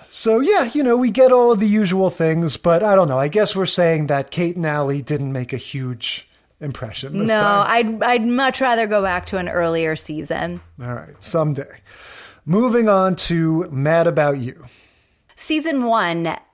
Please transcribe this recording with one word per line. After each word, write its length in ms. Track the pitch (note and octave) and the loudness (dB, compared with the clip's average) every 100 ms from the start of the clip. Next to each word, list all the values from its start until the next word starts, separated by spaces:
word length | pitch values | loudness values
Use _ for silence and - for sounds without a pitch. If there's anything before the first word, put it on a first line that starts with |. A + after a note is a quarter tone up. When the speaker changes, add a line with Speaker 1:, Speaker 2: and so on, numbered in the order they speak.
| - | -12
Speaker 1:
So, 300 | - A3 A3+ | -4 0 2
yeah, 280 | C#4+ G#4 A#3 | 4 2 2
you 80 | D4 | 0
know, 140 | B3+ A#3+ | 2 2
we 160 | B3 | 2
get 180 | G3+ C4 | 4 6
all 220 | B3 A#3+ | 6 6
of 80 | A3 | 4
the 80 | G#3+ | 2
usual 420 | G#3+ G3 F#3+ F#3+ | 2 2 2 0
things, 460 | F3+ D#3+ D#3+ E3 - | 2 0 0 -2 0
but 260 | F3 E3+ | 2 4
I 140 | G#3 G3 | 4 4
don't 100 | E3 | 4
know. 140 | C3 | 2
I 80 | D3 | 0
guess 260 | G3+ G#3 | 0 0
we're 120 | F#3+ F#3 | 0 -2
saying 420 | - E3+ D#3+ D3 | 0 2 2 0
that 240 | C#3 C3+ | -2 -4
Kate 240 | - F3 F3 | -4 -4 -2
and 100 | D#3+ | -4
Allie 340 | D3 C#3 C#3 | -2 -2 -4
didn't 320 | B2+ D3 C#3 | -4 -4 -4
make 200 | C3+ B2 | -6 -6
a 60 | B2+ | -8
huge 680 | - C3+ B2+ B2 - - - _ _ _ | -8 -8 -8 -8 -8 -10 -14 _ _ _
impression 600 | D3 - A2+ - C3+ G3 | -12 -10 -10 -12 -10 -4
this 100 | A3 | 0
Speaker 2:
No, 100 | G#3+ | 0
Speaker 1:
time. 600 | G3+ G3+ G3+ A#3 A3 A3 | 2 2 2 0 0 -2
Speaker 2:
I'd, 20 | |
I'd 240 | A#3 B3 A3+ | 0 0 0
much 360 | B3 C4+ C4 | 0 0 0
rather 240 | B3+ A#3 G#3+ | 0 0 0
go 160 | G#3 | 0
back 240 | F#3+ F3+ - | 0 -4 -6
to 100 | F#3+ | -6
an 100 | F3 | -4
earlier 480 | - E3+ E3 D#3+ | -2 -2 0 -2
season. 640 | D#3 - D3+ E3+ - E3+ F3 - - | -4 -8 -10 -8 -6 -6 -8 -14 -14
Speaker 1:
All 140 | B2 | -10
right, 280 | A#2+ - - | -10 -12 -12
someday. 600 | - E3 D3+ C3+ C3+ - _ - - - - - - | -4 -2 0 -2 -6 -16 _ -20 -20 -20 -20 -14 -2
Moving 420 | G3 B3 A#3 A3 | 2 4 4 4
on 260 | F#3+ F#3+ F3 | 4 2 0
to 520 | - E3+ D#3+ D#3+ F3+ | -2 0 2 0 -2
Mad 360 | C3+ D3 E3 E3 | -2 2 2 2
About 320 | D#3 D3 C#3 | 2 0 0
You. 260 | B2 - - - _ _ _ _ _ | -6 -12 -20 -20 _ _ _ _ _
Speaker 2:
Season 500 | - - D#4 D#4 C#4 | -14 -4 -2 -2 -2
one, 500 | A#3+ A3+ F3 E3+ E3 - - | 0 0 0 -2 -4 -6 -10